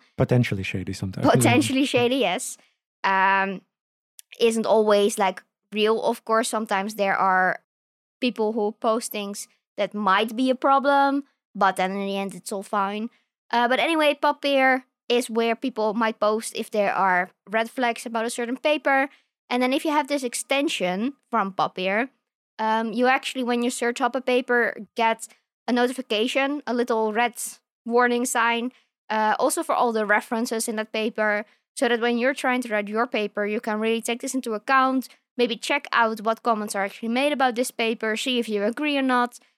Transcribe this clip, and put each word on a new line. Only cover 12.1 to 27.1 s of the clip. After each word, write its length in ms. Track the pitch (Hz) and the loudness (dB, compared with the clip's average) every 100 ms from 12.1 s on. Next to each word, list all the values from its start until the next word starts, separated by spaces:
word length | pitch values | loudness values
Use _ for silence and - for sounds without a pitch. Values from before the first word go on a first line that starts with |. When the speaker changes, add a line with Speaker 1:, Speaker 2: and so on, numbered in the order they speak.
| 196 | -4
Speaker 2:
end 180 | 196 | -6
it's 160 | 180 - | -10 -10
all 140 | 202 | -10
fine. 460 | 202 208 196 208 233 _ _ _ - | -6 -4 -4 -4 -8 _ _ _ -4
Uh, 160 | 240 240 | 0 2
but 100 | 247 | 2
anyway, 400 | 277 320 302 294 | 2 2 2 2
Papier 640 | 294 285 285 277 262 262 - _ - | 0 0 0 2 4 2 -4 _ -2
is 220 | 240 240 | -2 0
where 240 | 226 233 | 0 0
people 400 | 226 262 220 214 | 0 -4 -2 -2
might 240 | 208 220 226 | 0 -2 0
post 340 | 208 214 - - | 0 0 -4 -8
if 120 | 226 | -4
there 240 | 214 196 | 0 0
are 380 | - 190 180 185 _ - | 2 2 2 0 _ -6
red 220 | 220 226 | -4 -2
flags 360 | - 240 226 247 | -2 -2 -2 -6
about 180 | 226 | -4
a 60 | 226 | -4
certain 260 | - 233 262 | -4 -6 -2
paper. 520 | 311 302 294 269 277 _ _ _ - | 0 0 2 2 0 _ _ _ -4
And 140 | 247 | 0
then 100 | 254 | 0
if 120 | 269 | 0
you 80 | 320 | 0
have 160 | 294 277 | 0 0
this 160 | 285 | -2
extension 920 | 254 - - 277 285 - 180 185 240 - - | -4 -6 -2 -2 0 -2 -2 -2 -4 -6 -4
from 220 | 233 196 | -2 -2
Papier, 580 | 190 156 - 190 202 262 _ _ _ _ - | -2 -2 -2 -2 -2 -2 _ _ _ _ -6
um, 340 | 220 220 226 | -2 0 -2
you 140 | 226 247 | 0 2
actually, 380 | 269 - 262 | 2 0 -6
when 180 | 240 240 | -2 0
you 80 | 240 | -2
search 300 | - 240 247 | -2 -4 0
up 160 | 247 262 | -2 -2
a 40 | |
paper, 540 | 254 247 247 240 226 - 202 - | 0 0 2 2 0 -2 -12 0
get 320 | 226 226 - _ _ _ - | 0 0 -6 _ _ _ -2
a 40 | |
notification, 920 | 240 240 262 - 214 247 269 277 294 - | 2 2 0 -4 0 0 0 0 -2 -4
a 80 | |
little 380 | 240 247 226 220 | -2 0 0 0